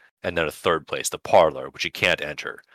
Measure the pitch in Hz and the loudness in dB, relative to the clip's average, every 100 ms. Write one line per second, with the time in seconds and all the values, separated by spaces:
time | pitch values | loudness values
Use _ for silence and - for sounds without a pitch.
0 | _ _ 92 87 78 - 95 80 69 69 | _ _ -6 -2 -2 -2 0 0 -2 -8
1 | - - - - 80 67 67 - 87 - | -6 -8 2 6 6 2 -10 -8 -8 -2
2 | 92 80 76 73 - - - | 0 0 -4 -10 -12 -14 -18